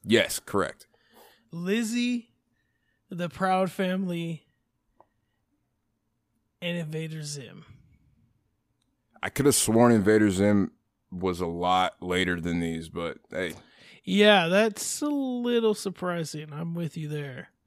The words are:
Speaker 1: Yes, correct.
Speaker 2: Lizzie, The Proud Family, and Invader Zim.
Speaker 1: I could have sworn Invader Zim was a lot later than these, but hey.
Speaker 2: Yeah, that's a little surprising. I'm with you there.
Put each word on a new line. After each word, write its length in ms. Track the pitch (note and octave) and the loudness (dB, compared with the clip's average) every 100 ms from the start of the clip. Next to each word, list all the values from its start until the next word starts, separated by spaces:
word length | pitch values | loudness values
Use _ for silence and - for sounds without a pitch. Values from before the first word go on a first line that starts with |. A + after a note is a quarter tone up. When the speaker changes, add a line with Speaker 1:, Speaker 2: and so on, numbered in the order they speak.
| - | 4
Speaker 1:
Yes, 340 | A2 F#2 - | 2 2 -4
correct. 480 | - G2+ E2+ - - _ _ - - _ _ | -4 -2 -2 -6 -20 _ _ -20 -20 _ _
Speaker 2:
Lizzie, 760 | E3 F3 A3 A3 A#3+ A#3+ B3 A3+ _ _ _ _ _ _ _ _ | -10 -4 -2 -2 -2 -2 -4 -8 _ _ _ _ _ _ _ _
The 180 | F3 F3 | -8 -8
Proud 440 | - F#3+ F#3 F#3+ | -2 0 2 0
Family, 720 | - F#3 F#3 F#3+ E3+ E3 D#3+ _ _ _ _ _ _ _ _ _ _ _ _ _ _ _ _ _ _ _ _ _ _ | -2 -2 -2 -4 -4 -6 -8 _ _ _ _ _ _ _ _ _ _ _ _ _ _ _ _ _ _ _ _ _ _
and 160 | F3 F3 | -6 -6
Invader 460 | D#3 D#3 D#3+ D#3+ | -6 -8 -8 -8
Zim. 420 | D3 D3 B2 F#2 - - _ _ _ _ _ _ _ _ _ _ _ _ _ _ | -10 -12 -14 -18 -20 -20 _ _ _ _ _ _ _ _ _ _ _ _ _ _
Speaker 1:
I 80 | G2 | -8
could 160 | - C#3 | 2 4
have 100 | C3 | 4
sworn 360 | - A2+ A#2+ | 4 6 6
Invader 380 | A#2 G2 G#2+ G#2+ | 6 6 6 6
Zim 400 | F#2 G#2 G#2 F#2+ _ _ _ _ | 4 4 4 2 _ _ _ _
was 300 | F2+ F#2 F2 | -4 -4 -2
a 60 | F2 | -4
lot 540 | E2+ F2+ F#2 F#2 - | -2 2 4 2 -2
later 380 | F2+ F2+ F2+ F2 | -4 0 0 0
than 200 | E2+ E2+ | -2 -2
these, 280 | E2+ E2 E2 | -2 -4 -8
but 280 | E2+ E2+ - _ | -8 -8 -10 _
hey. 220 | D#2+ F2+ - _ _ - - | -6 -6 -8 _ _ -20 -16
Speaker 2:
Yeah, 440 | - G3 G#3 G3+ E3 | -2 4 6 6 4
that's 540 | F#3+ A3 G#3 - - | 2 2 -2 -8 -4
a 60 | D4 | -4
little 680 | C#4+ C4 B3 A#3+ A#3+ A3 | -2 -4 -4 0 2 2
surprising. 760 | G#3 G3 F3 F3+ E3+ D#3 D3+ D3+ | 0 -6 -6 -6 -4 -6 -10 -12
I'm 200 | D3 E3+ E3 | -10 -8 -6
with 200 | E3 - | -8 -8
you 100 | D3+ | -8
there. 420 | D3+ C#3+ B2+ - _ | -8 -8 -12 -16 _